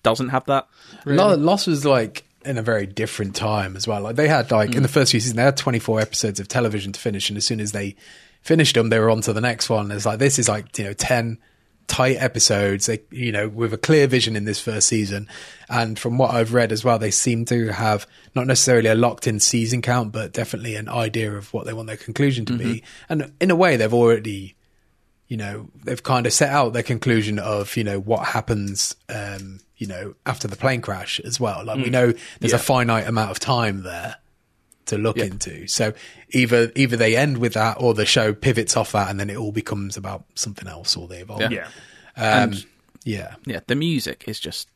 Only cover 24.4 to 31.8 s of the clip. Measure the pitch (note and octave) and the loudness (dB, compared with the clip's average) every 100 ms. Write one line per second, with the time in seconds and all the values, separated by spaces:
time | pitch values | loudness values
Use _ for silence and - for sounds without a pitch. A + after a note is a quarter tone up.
24.4 | G2 _ _ _ _ _ _ _ _ A2+ | -12 _ _ _ _ _ _ _ _ -8
25.4 | G2+ G2+ - - - B2 - C3 A#2+ - | -8 -10 -14 -14 -10 -8 -2 0 2 2
26.4 | C#3+ C#3+ B2 A#2 - A#2 C3 A2+ G#2+ G#2 | 2 2 2 0 -2 -2 2 2 2 -4
27.4 | G2 G#2 G2+ - G#2 G2 G2 A2+ - A2+ | -2 -4 -4 -4 -2 -4 -2 -2 0 -4
28.4 | - G#2+ G2+ F#2+ - - - A2 G2+ G2 | -2 -2 -2 -4 -6 -6 -12 -10 -10 -12
29.4 | F#2+ F#2+ _ _ G#2+ F#2 G2+ - - B2+ | -14 -18 _ _ -10 -10 -12 -10 -8 -6
30.4 | G#2+ G2 C3+ B2+ A2 F#2+ F2 - - A#2+ | -8 -2 -2 -2 -4 -8 -8 -8 -6 -4
31.4 | A#2 F2+ A2 B2+ | -4 -4 -6 -4